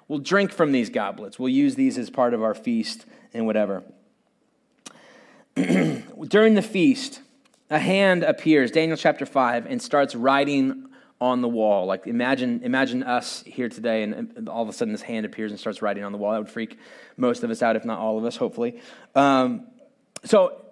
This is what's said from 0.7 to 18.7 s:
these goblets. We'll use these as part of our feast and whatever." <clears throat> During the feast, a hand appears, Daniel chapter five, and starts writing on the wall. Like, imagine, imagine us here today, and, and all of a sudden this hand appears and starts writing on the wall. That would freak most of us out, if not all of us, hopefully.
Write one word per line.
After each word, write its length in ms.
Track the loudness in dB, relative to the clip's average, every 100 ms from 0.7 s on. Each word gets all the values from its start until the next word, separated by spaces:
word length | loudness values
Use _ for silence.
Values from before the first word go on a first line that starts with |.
these 180 | 2 0
goblets. 500 | -2 -4 -6 -14 -6
We'll 100 | 0
use 260 | 2 2 2
these 220 | 0 0
as 120 | -4
part 240 | 0 2
of 100 | 2
our 100 | -2
feast 520 | -2 -2 -2 -2 -8 -18 -20 _
and 120 | -6 -2
whatever." 380 | 0 0 -4 -10 -20 _ _ _ _ _ _ _ _ -20 -20 -20 -20 _ _ _ -4
<clears throat> 0 |
During 1000 | 0 2 2 -2 -10 -16 2 6 6 6
the 80 |
feast, 580 | 2 2 4 4 -2 -14 -20 _ _ _ _
a 80 | -2
hand 460 | 2 4 4 4
appears, 480 | 2 0 4 4 4
Daniel 260 | 2 0 2
chapter 280 | 2 0 -2
five, 400 | 0 0 0 -4
and 160 | -8
starts 340 | -2 0 0 0
writing 720 | 2 2 2 0 0 -2 -12 -20 _ _
on 200 | 0 0
the 60 | 0
wall. 380 | 0 2 2 0
Like, 220 | -4 -4
imagine, 540 | -2 0 0 -2 -4
imagine 400 | -2 -2 0 -2
us 400 | -2 -4 -4 -12 -12
here 240 | -8 -8
today, 340 | -6 -4 -2
and, 100 | -2
and 360 | -6 -10 -12 -10
all 140 | -6
of 60 | -6
a 40 |
sudden 180 | -6 -6
this 120 | -6
hand 220 | -8 -8 -8
appears 260 | -8 -8
and 80 | -8
starts 220 | -10 -4
writing 220 | -4 -4
on 80 | -6
the 60 | -6
wall. 140 | -2
That 60 | -2
would 100 | -4
freak 280 | -8 -10 -12 -20 -20 -20 -2
most 260 | -2 0
of 80 | -4
us 100 | 0
out, 140 | 0 0
if 100 | -2
not 140 | -4
all 180 | -4 -2
of 80 | -4
us, 100 | -4
hopefully. 460 | -6 -4 -6